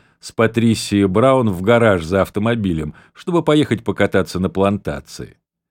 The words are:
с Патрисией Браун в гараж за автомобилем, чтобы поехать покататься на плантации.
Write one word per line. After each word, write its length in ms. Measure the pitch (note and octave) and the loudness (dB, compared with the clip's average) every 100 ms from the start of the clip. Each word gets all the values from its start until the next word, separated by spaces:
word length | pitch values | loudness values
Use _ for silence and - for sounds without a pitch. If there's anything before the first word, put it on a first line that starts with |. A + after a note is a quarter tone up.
| _ _ | _ _
с 120 | - | -8
Патрисией 760 | - A2+ A2+ A#2 A2 - G2+ G2 | -2 0 2 0 0 0 2 2
Браун 440 | F#2+ C3 C3 A2+ | 2 2 2 0
в 120 | F2+ | -2
гараж 420 | F#2+ A#2 A2+ F#2 | 2 2 4 2
за 180 | D#2+ F#2+ | 0 -2
автомобилем, 720 | F2+ G#2 A2 A#2+ G2 D#2+ D2+ - _ | 0 -2 -2 -2 -2 -4 -6 -12 _
чтобы 300 | - - E3+ | -16 -4 -2
поехать 400 | D#3+ D3+ C#3+ G#2 | 2 2 0 -2
покататься 560 | - F#2+ G2+ G2 F2+ F2+ | -4 -2 0 0 -2 -2
на 100 | F#2 | -4
плантации. 880 | F#2+ G2 G2+ - C#2+ - - B1 - _ _ _ | 0 0 -2 -6 -10 -12 -18 -18 -20 _ _ _